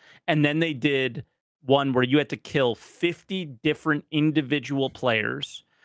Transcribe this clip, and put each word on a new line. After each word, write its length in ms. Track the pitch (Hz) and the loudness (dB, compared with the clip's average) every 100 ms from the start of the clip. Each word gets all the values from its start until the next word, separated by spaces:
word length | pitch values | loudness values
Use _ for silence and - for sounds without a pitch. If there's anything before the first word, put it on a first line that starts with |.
| - - - | -20 -10 -2
And 200 | 151 147 | 2 2
then 140 | 151 | 2
they 140 | 165 | 0
did 520 | 135 147 139 131 117 - _ _ _ | 0 0 0 -2 -6 -16 _ _ _
one 280 | 131 139 139 | 2 4 4
where 140 | 127 127 | 0 2
you 120 | 147 | 2
had 100 | 143 | 0
to 80 | 127 | -8
kill 380 | - 147 127 110 | -4 0 0 -2
fifty 680 | - - 170 165 - 190 | -12 -4 -4 -4 -8 -8
different 600 | 165 120 151 147 160 147 - | -8 -4 -4 -2 0 -2 -2
individual 760 | 156 151 151 131 143 123 139 131 | 0 2 0 -2 -4 -2 -2 -4
players 760 | - 127 110 113 127 - - _ _ | -2 0 0 -2 -6 -8 -12 _ _